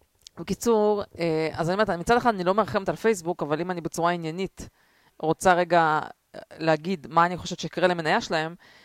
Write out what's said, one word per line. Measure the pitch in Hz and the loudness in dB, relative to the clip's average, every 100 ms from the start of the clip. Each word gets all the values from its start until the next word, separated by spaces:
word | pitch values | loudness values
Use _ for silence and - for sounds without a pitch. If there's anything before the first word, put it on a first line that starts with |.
| _ _ - - | _ _ -20 -14
בקיצור, | 170 196 233 220 208 208 - - | -8 -4 2 2 2 0 -4 -4
אה, | 165 156 160 | -2 0 -2
אז | 151 165 | -2 -2
אני | |
אומרת, | 196 214 | 0 0
מצד | 170 170 240 | -2 0 0
אחד | 240 | 2
אני | 202 | 0
לא | 180 | 0
מרחמת | 202 202 208 190 | 2 2 0 -2
על | 156 | -2
פייסבוק, | 226 196 165 175 | 0 0 -2 -4
אבל | 151 151 | -2 -2
אם | 175 | -2
אני | 175 | -4
בצורה | 160 - 170 | -6 -2 0
עניינית | 175 160 170 190 - - _ _ _ _ - | 0 -4 -6 -8 -8 -20 _ _ _ _ -6
רוצה | 156 160 190 | -2 2 4
רגע, | 175 175 175 160 151 - - _ | 4 4 4 4 2 -2 -14 _
אה, | - - 151 | -18 -16 -4
להגיד | 160 156 165 185 131 | 0 0 0 -6 -2
מה | 165 170 | 2 2
אני | 180 | 0
חושבת | - 175 | -8 -8
שיקרה | 165 - 180 | -8 0 0
למניה | 175 156 202 | 2 0 0
שלהם, | - 165 156 175 _ - | 0 -4 -4 -8 _ -20